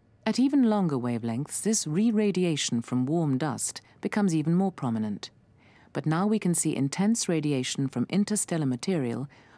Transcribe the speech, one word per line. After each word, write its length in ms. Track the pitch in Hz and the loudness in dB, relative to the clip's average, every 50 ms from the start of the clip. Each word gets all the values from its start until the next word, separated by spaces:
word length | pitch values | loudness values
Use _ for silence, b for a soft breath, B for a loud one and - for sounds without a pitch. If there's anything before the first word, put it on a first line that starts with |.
| _ _ _ _ - | _ _ _ _ -2
At 140 | 226 214 - | -2 2 2
even 320 | 254 285 285 285 247 220 | 2 4 4 4 4 6
longer 260 | 214 208 190 165 143 | 4 4 2 2 0
wavelengths, 640 | 123 120 123 120 113 113 117 113 120 143 - - - | 0 0 0 -2 -2 -2 -2 -2 -2 -4 -4 -6 -4
this 240 | - 208 226 - - | -2 0 0 0 0
re-radiation 960 | 156 151 180 214 240 214 214 214 202 175 180 180 175 156 139 - - 127 117 | -2 0 2 2 2 4 2 2 2 2 2 2 0 0 0 -2 -2 -2 -2
from 260 | 113 - 127 127 127 | -2 -2 -2 0 0
warm 320 | 131 156 175 165 147 131 131 | 2 2 2 2 2 2 0
dust 440 | 160 151 113 104 - - - - b b b b | 0 -2 -2 -4 -6 -6 -8 -10 b b b b
becomes 320 | - 214 - 214 208 190 160 | -6 -2 0 2 2 2 2
even 220 | 156 143 156 170 | 2 2 2 2
more 160 | 180 190 190 | 2 2 0
prominent. 600 | 185 - - 123 113 113 110 107 104 - - - _ _ _ _ b b b b b b b b b | -2 -4 -4 -2 -2 -2 -2 -4 -6 -8 -10 -16 _ _ _ _ b b b b b b b b b
But 140 | 143 139 | -6 -2
now 220 | 156 156 170 196 214 | 0 0 0 2 0
we 100 | 220 208 | 0 0
can 160 | - 180 170 | 0 0 0
see 220 | - - 156 - | 0 0 0 0
intense 520 | - 135 139 - - 190 214 233 - - - | 0 -2 -2 0 0 2 2 2 0 0 0
radiation 600 | 175 160 151 151 143 131 127 - - - 139 131 | 0 0 0 0 0 0 -2 -4 -2 -2 -4 -2
from 180 | - 123 120 - | -2 -4 -4 0
interstellar 560 | - 190 208 - 214 196 - - 180 160 151 | 0 0 0 0 0 -4 -2 -2 -2 -2 0
material 640 | 131 127 123 - - 190 160 131 120 117 117 139 143 B B B B B | 0 -2 -2 -2 -2 -2 0 0 -2 -4 -4 -6 -8 B B B B B